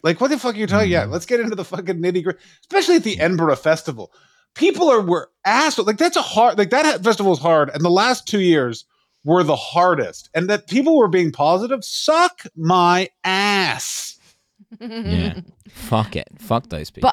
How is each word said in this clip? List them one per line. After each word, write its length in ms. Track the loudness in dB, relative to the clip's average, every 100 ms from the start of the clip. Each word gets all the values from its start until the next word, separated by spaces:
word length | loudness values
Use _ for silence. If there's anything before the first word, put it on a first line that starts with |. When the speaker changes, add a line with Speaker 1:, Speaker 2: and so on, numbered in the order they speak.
Speaker 1:
Like, 160 | -2 0
what 100 | 0
the 80 | -2
fuck 160 | -4
are 40 | -4
you 100 | -2
talking? 200 | 0 2
Speaker 2:
Mm. 40 |
Speaker 1:
Yeah, 120 | 0 -2
let's 200 | -6 -4
get 140 | -2
into 160 | -2 -6
the 80 |
fucking 320 | -8 -8 -6 -4
nitty 260 | -2 -2
gritty. 160 | -4 -8 _ _
Especially 340 | -6 -2 2 2
at 60 |
the 160 | 0 -2
Edinburgh 380 | 0 2 2 2
Festival, 560 | 0 0 -2 -10 -12 _ _ _ _
people 340 | -2 0 2 4
are, 120 | 4
were 300 | 2 -2 -4 _
assholes. 440 | 0 2 2 0 -2
Like, 100 | 0
that's 180 | 0 0
a 60 |
hard. 340 | -2 2 2 2
Like, 120 | 0
that 160 | 2 2
ha-, 160 | 0
festival 300 | 0 2 2
is 80 | 0
hard, 280 | 2 2 2
and 100 | 0
the 60 | 2
last 380 | 2 2 0 -2
two 120 | 0
years 440 | 2 2 0 -6 -14 _ _ _
were 180 | 2 2
the 140 | 4 0
hardest. 760 | -2 2 2 2 -2 -8 -8
And 160 | -4 -2
that 200 | -2 -2
people 280 | -2 2 4
were 120 | 4
being 240 | 2 0
positive, 520 | 0 0 0 -2 -6
suck 580 | -8 -6 -2 2 0 -2 -18
my 540 | -6 0 2 4 2 0 _
ass. 880 | -4 -2 0 0 0 -2 -6 -10 -12 -16 _ _ _ _ _ -18
Speaker 2:
Yeah. 600 | -14 -8 -4 -2 -4 -6 -14
Speaker 3:
<laughs> 40 | -20 _
Speaker 2:
Fuck 460 | -16 -4 -2 -2 -6
it. 120 | -10 -12
Fuck 300 | -4 -4 -4
those 200 | -10 -12
people. 180 | -4 -2